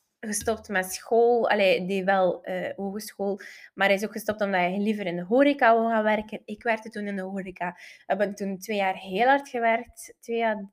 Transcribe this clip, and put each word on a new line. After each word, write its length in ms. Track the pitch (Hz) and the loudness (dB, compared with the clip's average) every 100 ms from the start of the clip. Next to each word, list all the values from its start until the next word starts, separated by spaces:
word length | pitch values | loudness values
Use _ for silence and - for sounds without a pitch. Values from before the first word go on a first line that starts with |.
| _ - | _ -14
gestopt 480 | 220 208 - 220 220 | -8 -4 -4 -4 -2
met 240 | 190 185 | -4 -4
school. 580 | - - 226 233 240 220 | -8 0 4 4 4 2
Allee, 360 | 208 190 165 185 | 4 4 2 0
die 180 | 196 | -2
wel, 400 | 185 196 185 175 | 2 4 2 0
eh, 320 | - 185 175 - | -6 -6 -6 -6
hogeschool, 640 | 196 202 214 - 196 202 - - - | -8 -8 -12 -6 -4 -4 -10 -20 -14
maar 120 | - 196 | -2 2
hij 100 | 196 | 2
is 80 | |
ook 80 | 214 | 0
gestopt 280 | 220 214 214 | -6 -6 -2
omdat 200 | 202 190 | 0 2
hij 180 | 180 196 | 0 0
liever 280 | 208 208 185 | -2 -2 -2
in 100 | 175 | -4
de 60 | |
horeca 520 | 180 240 285 285 240 | 0 4 4 4 4
wou 160 | 226 226 | 6 4
gaan 120 | 226 | 2
werken. 400 | 214 214 214 - | 2 0 -2 -12
Ik 180 | - 214 | -12 -8
werkte 260 | 240 220 226 | -4 -4 -4
toen 180 | 214 208 | -8 -6
in 100 | 196 | -6
de 60 | |
horeca. 500 | 185 196 190 185 180 | -6 -8 -8 -8 -8
We 320 | 175 - - - | -8 -18 -16 -4
hebben 280 | 196 202 | 0 0
toen 240 | 196 196 185 | -2 -6 -6
twee 180 | 190 208 | -6 -2
jaar 200 | 190 185 | -2 -2
heel 300 | 190 185 247 | -4 0 4
hard 220 | 277 277 | 4 2
gewerkt. 640 | 240 233 226 240 - - - | -2 0 0 -2 -18 -20 -18
Twee 160 | - 233 | -6 -2
jaar, 280 | 226 208 196 | 0 -2 -8